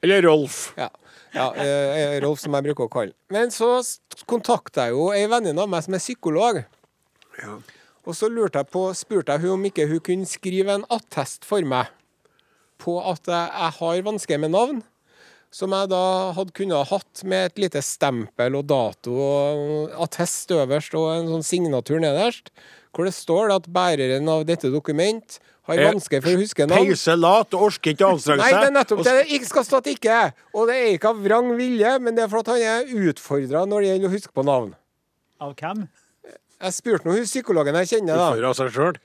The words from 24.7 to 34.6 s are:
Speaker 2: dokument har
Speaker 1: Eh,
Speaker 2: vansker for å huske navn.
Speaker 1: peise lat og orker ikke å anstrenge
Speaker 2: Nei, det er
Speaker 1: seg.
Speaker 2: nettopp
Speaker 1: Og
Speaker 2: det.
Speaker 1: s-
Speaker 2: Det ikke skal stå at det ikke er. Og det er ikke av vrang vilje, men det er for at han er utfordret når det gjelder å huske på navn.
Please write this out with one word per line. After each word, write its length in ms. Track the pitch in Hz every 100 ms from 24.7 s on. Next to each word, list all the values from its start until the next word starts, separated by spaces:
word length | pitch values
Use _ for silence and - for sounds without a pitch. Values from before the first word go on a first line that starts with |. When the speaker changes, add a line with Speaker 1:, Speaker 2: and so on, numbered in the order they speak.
Speaker 2:
dokument 680 | 143 147 147 190 220 _ - _ _
har 140 | - 170
Speaker 1:
Eh, 80 | 151
Speaker 2:
vansker 260 | 214 - 139
for 80 | 143
å 120 | 180
huske 240 | 208 - 147
navn. 220 | 185 196
Speaker 1:
peise 240 | 165 - 170
lat 380 | 165 208 214
og 80 | 185 208
orker 240 | - 160
ikke 100 | 151
å 80 | 190 170
anstrenge 240 | 135 143
Speaker 2:
Nei, 80 | 233
det 80 | 262
er 80 | 277
Speaker 1:
seg. 80 |
Speaker 2:
nettopp 240 | 277 254 208
Speaker 1:
Og 60 |
Speaker 2:
det. 80 | 170
Speaker 1:
s- 80 | 262
Speaker 2:
Det 80 | 311 294
ikke 60 | 240
skal 160 | 285
stå 120 | 240 269
at 60 |
det 100 | 262 285
ikke 140 | 214
er. 200 | 226 190 - _
Og 120 | 208 226
det 60 | 262
er 220 | 240 180
ikke 100 | 214
av 140 | 220
vrang 320 | 196 226 247 240
vilje, 440 | 254 240 214 262
men 120 | 240
det 100 | 226
er 40 | 226
for 100 | 214
at 60 | 220
han 120 | 247
er 240 | 226 226
utfordret 840 | 262 240 180 143 - 143 131 147 196
når 120 | 208
det 80 | 196
gjelder 200 | 190 190
å 40 |
huske 200 | 196 -
på 100 | -
navn. 300 | 139 131